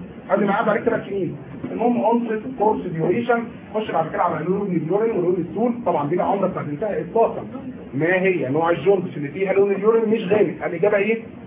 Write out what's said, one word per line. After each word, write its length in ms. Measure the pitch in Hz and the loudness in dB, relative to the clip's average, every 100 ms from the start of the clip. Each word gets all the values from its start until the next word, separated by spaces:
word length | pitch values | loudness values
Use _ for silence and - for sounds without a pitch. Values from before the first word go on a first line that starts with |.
| - - - | -16 -16 -2
قبل 160 | 202 202 | 0 2
ما 60 | |
قعد 160 | 202 226 | 0 0
عليك 140 | 214 | 0
ثلاث 240 | 233 220 - | 0 -2 -4
سنين." 280 | 196 160 - - - - | -4 -4 -6 -12 -12 -8
المهم 280 | 185 240 240 | -2 0 2
اونست، 420 | 220 233 226 220 262 - | 2 2 0 -4 -6 0
كورس، 220 | 214 214 180 | 2 2 -2
ديوريشن. 580 | 160 160 226 233 233 226 - - | -2 0 0 2 0 -2 -10 -8
خش 160 | 214 220 | -4 -2
بعد 200 | 165 156 | -2 -2
كده 100 | 202 | 0
على 220 | 175 156 | 0 0
لون 220 | 175 202 202 | -2 -2 0
اليورين 500 | 165 151 202 226 190 | -2 0 2 2 2
ولون 180 | 170 185 | 2 0
الستول. 340 | 147 190 240 233 - | -2 0 0 0 0
طبعًا 220 | 160 143 | 0 0
دي 80 | 180 | 0
بقى 140 | 170 | 2
عمرك 260 | 196 185 156 | 2 0 -2
ما 60 | |
هتنساها 380 | 139 147 214 165 | -6 -4 -4 -4
اطلاقًا. 440 | - 185 - - 214 254 262 - - | -2 2 2 0 -8 -10 -10 -12 -8
ما 200 | 131 160 | -2 2
هي 340 | 185 190 175 127 | 4 4 2 0
نوع 220 | 147 170 | 2 2
الجوندس 460 | 165 160 196 - 151 | 2 4 2 2 -6
اللي 120 | 143 | -6
فيها 240 | 190 185 | -2 0
لون 180 | 196 202 | 4 4
اليورين 360 | 190 214 226 214 | 4 4 4 4
مش 160 | 220 | 0
غامق؟ 400 | 180 208 165 - 151 | 2 2 2 0 -4
الاجابه 300 | 170 202 208 | 0 2 2
ايه؟ 260 | 208 226 - - | 2 0 -4 -14